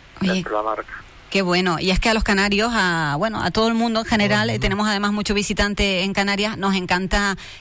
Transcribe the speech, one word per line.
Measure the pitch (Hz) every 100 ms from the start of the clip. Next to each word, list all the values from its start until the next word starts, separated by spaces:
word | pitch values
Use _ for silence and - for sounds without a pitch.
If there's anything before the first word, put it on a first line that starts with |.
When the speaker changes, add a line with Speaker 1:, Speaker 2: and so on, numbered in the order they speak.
| - -
Speaker 1:
Oye, | 190
Speaker 2:
dentro | 185 170
de | 107
la | 107 107
marca. | - - - - -
Speaker 1:
qué | 190
bueno. | 185 175 185 160
Y | 180
es | 185
que | 233
a |
los | 220
canarios, | 208 196 202 202 226
a, | 233 185 170 156 143
bueno, | 220 214
a | 123
todo | 190 226
el |
mundo | 226 233 220
en | 220
general, | 220 208 208
Speaker 3:
Todo |
el | 220
Speaker 1:
eh, |
Speaker 3:
mundo. | 220
Speaker 1:
tenemos | 208 196 208
además | 202 202
mucho | 208 202
visitante | 208 202 208 202 202 202 190
en | 190
Canarias, | 196 196 202 208 220
nos | 196 196
encanta, | 180 180 190 208 202 190 - -